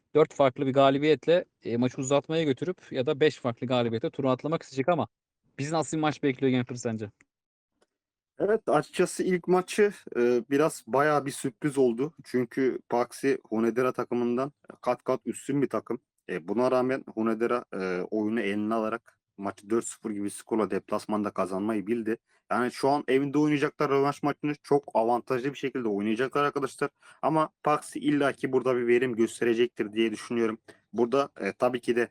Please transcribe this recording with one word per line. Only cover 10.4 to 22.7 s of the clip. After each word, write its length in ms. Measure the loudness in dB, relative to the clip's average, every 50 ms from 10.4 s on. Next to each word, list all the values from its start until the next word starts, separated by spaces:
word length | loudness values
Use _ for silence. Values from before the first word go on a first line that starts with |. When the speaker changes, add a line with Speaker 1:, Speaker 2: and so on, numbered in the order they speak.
| 0 0
Speaker 2:
biraz 340 | 2 2 2 2 0 -4 -8
bayağı 400 | -2 0 2 2 4 2 2 0
bir 40 | -2
sürpriz 480 | -8 -6 -8 -8 -8 -4 -4 -2 2 4
oldu. 340 | 2 2 2 0 -4 -4 -6 -14 -12
Çünkü 540 | -4 -2 -2 -2 -2 -2 0 0 0 0 -4 -6 -2
Paxi 500 | 0 0 0 -2 -4 -4 -2 -2 -2 -2 _ -4
Honedera 440 | -2 0 0 2 2 2 0 0
takımından 600 | -2 -4 -6 -4 -2 -2 0 0 0 -2 -4 -4 _ _ _ -20 -18 -8
kat 240 | -4 -4 -4 -2 -2
kat 160 | -4 -4 -4 -4
üstün 360 | -8 -10 -8 -6 -4 0 0
bir 60 | 0 0
takım. 300 | -2 -4 -4 -6 -10 -10 _ _ _ _ -12 -8
E, 200 | -8 -8 -6 -4
buna 220 | -2 0 0 2
rağmen 340 | 2 0 0 0 -2 -4 -6 -10 -6
Honedera, 500 | -2 -2 -2 0 0 0 0 -2 -2 -4 -6 -8
e, 260 | -6 -4 -4 -4 -4 -4 -4
oyunu 300 | -4 -2 -2 -2 -2 -2
eline 340 | -2 -2 -4 -2 -2 -2 -2
alarak 440 | -2 -2 -4 -4 -6 _ _ _ _ _ _ _
maçı 340 | -10 -8 -8 -10 -10 -6 -2
dört 160 | -2 -2 -2
sıfır 240 | -4 -12 -10 -10 -8
gibi 200 | -6 -6 -6 -8
skorla 400 | -8 -10 -8 -4 -2 -2 0 0
deplasmanda 600 | -2 -6 -6 -4 -6 -6 -4 -4 -4 -2 -2 -4
kazanmayı 560 | -2 -4 -4 -4 -4 -4 -4 -2 -2 -4 -2
bildi. 300 | -2 -4 -2 -2 -4 -4 -6 _ _ _ _ _ -4
Yani 220 | -2 -2 -2 -2